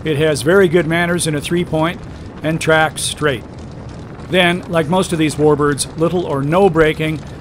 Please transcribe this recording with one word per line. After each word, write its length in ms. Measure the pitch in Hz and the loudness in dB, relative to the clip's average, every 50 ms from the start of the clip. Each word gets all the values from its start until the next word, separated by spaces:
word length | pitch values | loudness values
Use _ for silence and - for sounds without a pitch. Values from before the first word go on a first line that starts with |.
| - | -2
It 120 | 160 156 | -2 0
has 260 | 139 160 156 151 135 | 2 2 2 0 2
very 260 | 117 151 185 202 196 175 | 2 4 6 6 6 6
good 180 | 147 175 165 | 4 2 2
manners 400 | 156 165 170 175 170 180 175 - | 2 0 0 0 0 0 -2 -2
in 80 | 165 151 | -2 -2
a 60 | 147 | -2
three 240 | 135 - 175 175 175 | -2 -2 -2 -2 0
point 360 | - 160 156 156 170 185 - - - - - - - - - | 0 0 0 0 0 -2 -6 -12 -16 -14 -14 -14 -14 -12 -6
and 180 | - 151 165 160 | -4 -2 -2 0
tracks 420 | - 156 160 160 160 151 - - | 2 2 4 4 4 0 -2 -6
straight. 420 | - - - - 151 147 131 107 - - - - - - - - - - - - - - - - - - | -8 -8 -6 -2 -2 -2 -2 -2 -8 -12 -16 -16 -16 -16 -16 -16 -14 -14 -14 -14 -16 -16 -14 -16 -8 -2
Then, 340 | 165 185 180 175 175 180 - - | 2 2 2 2 0 -2 -4 -2
like 180 | 175 165 160 139 | -2 0 0 2
most 240 | 185 185 180 - | 2 0 2 0
of 60 | 180 156 | 0 0
these 160 | 160 151 135 | 0 0 2
warbirds, 600 | 143 151 151 151 139 147 147 143 127 - - - 156 | 2 4 4 4 4 2 0 0 -2 -6 -8 -2 -2
little 260 | 160 170 165 180 175 | -2 0 0 -2 -2
or 180 | - 147 135 | -2 -2 -2
no 280 | 139 147 160 185 202 190 | 0 0 2 4 4 4
braking 500 | 156 160 156 156 151 - 156 156 160 139 - - - - | 4 4 2 2 2 0 -2 -4 -4 -6 -8 -14 -14 -14